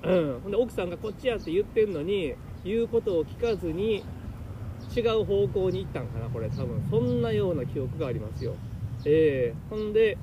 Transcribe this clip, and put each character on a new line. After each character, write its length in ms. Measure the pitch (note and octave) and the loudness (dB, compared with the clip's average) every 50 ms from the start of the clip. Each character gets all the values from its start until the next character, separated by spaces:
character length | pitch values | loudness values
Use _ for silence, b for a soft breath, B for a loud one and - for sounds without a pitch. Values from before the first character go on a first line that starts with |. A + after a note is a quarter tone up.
| - | 2
う 120 | - F#3 | 4 4
ん。 240 | F3+ D#3+ C#3+ C3 A#2 - | 4 4 2 -2 -4 -4
ほ 40 | G3 | -2
ん 20 | |
で、 60 | G#3 A3 | 2 2
奥 140 | B3+ A#3 | 0 0
さ 140 | - - F#3 | 0 -4 -4
ん 40 | F3 | -4
が 80 | F3 D#3+ | -4 -6
こ 120 | - G#3+ | -6 -8
っ 40 | G3 | -8
ち 140 | - - B3+ | -2 0 0
や 100 | A#3 G3+ | 0 0
っ 20 | |
て 120 | - E3+ | -2 0
言 100 | D#3 F#3+ | 0 0
っ 40 | G#3 | 0
て 200 | - - - G#3+ | 2 4 2 2
ん 60 | G#3 | 4
の 100 | F#3 D3+ | 2 -2
に、 340 | D3 F3 G#3 G3+ F3 C#3 A#2 - - - - - - | -2 0 0 0 0 -2 -4 -6 -10 -14 -12 -10 -6
言 200 | F3 G#3 A3+ A#3 | -2 0 0 0
う 40 | A3+ | 2
こ 140 | A3+ A#3 | 0 0
と 160 | - A3 F#3 E3 | 2 2 2 2
を 80 | D#3 | 0
聞 120 | C#3 - - | 0 -4 -2
か 180 | A#3+ A#3 A3 | 0 0 0
ず 160 | F3 F3 E3+ | 0 -2 -4
に、 320 | D#3 F3 G3+ A3+ A3 F#3+ - - - - - - - - - - - - - - - - - - - | -2 0 0 0 0 0 -2 -8 -10 -10 -10 -10 -10 -10 -10 -10 -10 -10 -8 -10 -10 -10 -10 -4 -2
違 60 | B3 | 0
う 240 | A3 A#3 A3 A3 G3+ | 2 2 2 2 2
方 220 | - G3+ G3 G3+ G3 | 2 2 2 2 2
向 220 | - G3+ F#3 F#3 | 2 0 0 2
に 80 | F3+ F#3 G3 | 0 0 -4
行 60 | - | -4
っ 20 | |
た 100 | - D3 | -6 -6
ん 60 | B2+ - | -6 -4
か 120 | - A#2 | -6 -6
な、 80 | A#2 A#2 | -4 -4
こ 100 | A#2+ A#2 | -4 -4
れ。 100 | A2+ - | -4 -4
多 140 | - - F3+ | -2 -2 -2
分、 180 | - A#3 - - - | -2 -2 -2 -2 2
そ 100 | G3+ A3+ | 2 2
ん 220 | A#3+ B3 B3 A#3+ | 4 4 2 2
な 120 | A#3 A#3 A3 | 2 2 2
よ 180 | G#3 G#3 F#3 | 2 2 2
う 40 | F3 | 2
な 100 | C#3+ B2 | 0 -2
記 140 | - - D3+ | -2 -2 -4
憶 200 | C3 B2+ - - | -4 -4 -2 -4
が 80 | D#3 C3+ | -2 -2
あ 40 | |
り 80 | A#2+ A2 | -2 -4
ま 140 | G#2+ G#2+ - - | -4 -6 -6 -6
す 80 | - | -4
よ。 100 | - - - - - - - - - - - - | -6 -6 -6 -8 -10 -8 -8 -6 -6 -6 -2 4
え 500 | D3 D3+ D#3+ D#3+ D3+ C#3 C3 B2+ D#3 D3+ - - - | 6 6 8 8 6 6 4 2 0 0 -4 -8 -6
ー、 60 | G#3+ | -4
ほ 60 | G#3+ | -4
ん 100 | G#3+ G#3+ | -4 2
で 260 | G#3 A3 A3+ G#3+ G3 - | 4 6 6 6 4 0